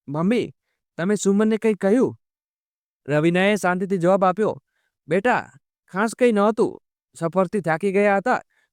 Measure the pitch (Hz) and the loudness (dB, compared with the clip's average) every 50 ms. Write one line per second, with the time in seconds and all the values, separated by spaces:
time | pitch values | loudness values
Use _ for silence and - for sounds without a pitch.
0 | _ 135 143 156 175 196 247 214 147 139 - _ _ _ _ _ _ _ _ - | _ -8 -6 -2 0 0 0 0 -2 -6 -10 _ _ _ _ _ _ _ _ -6
1 | 170 196 208 190 - 196 196 202 220 220 226 208 - 220 208 - 196 196 220 262 | -4 -2 -2 0 0 2 2 2 2 0 0 0 0 -2 -2 0 0 0 2 2
2 | 208 117 113 - _ _ _ _ _ _ _ _ _ _ _ _ _ _ _ _ | 0 0 -4 -8 _ _ _ _ _ _ _ _ _ _ _ _ _ _ _ _
3 | _ - 143 151 156 170 175 180 190 208 214 190 - 180 180 180 196 180 196 180 | _ -2 -2 0 2 2 2 2 2 2 0 0 0 -2 -2 -2 -2 -4 -2 0
4 | 165 180 196 190 190 185 180 214 214 170 - - - _ _ _ _ _ _ _ | 2 2 2 2 2 0 0 0 -2 -4 -4 -6 -12 _ _ _ _ _ _ _
5 | _ 139 160 196 196 247 220 143 - - - _ _ _ _ _ _ _ - 190 | _ -4 -2 0 0 0 0 -2 -4 -8 -16 _ _ _ _ _ _ _ -4 -4
6 | 220 226 - - 247 247 214 202 202 220 214 - 190 120 - - _ _ _ _ | -4 -4 0 2 2 2 4 4 2 2 2 0 -2 -2 -2 -8 _ _ _ _
7 | _ _ _ - 165 160 160 190 190 170 - 208 156 165 160 160 202 202 185 202 | _ _ _ -8 -6 -2 0 0 0 0 -2 -2 -2 -2 -2 -2 -2 0 2 2
8 | 208 208 196 196 - 262 226 - - _ _ _ _ _ | 2 2 2 0 0 0 -2 -2 -4 _ _ _ _ _